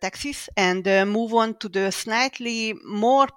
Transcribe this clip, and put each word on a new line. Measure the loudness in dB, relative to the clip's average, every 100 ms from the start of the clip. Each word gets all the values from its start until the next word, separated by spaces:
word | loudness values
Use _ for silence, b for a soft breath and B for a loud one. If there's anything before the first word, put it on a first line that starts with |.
taxes | -8 -8 -10 -10 -8 0
and, | 0 2 2
uh, | 4
move | 4 0 2
on | 2 2 -2
to | -6
the | -2 -2
slightly | -2 -4 -2 -2 -4 -6 -4 -4 -6
more | -8 0 4 4 4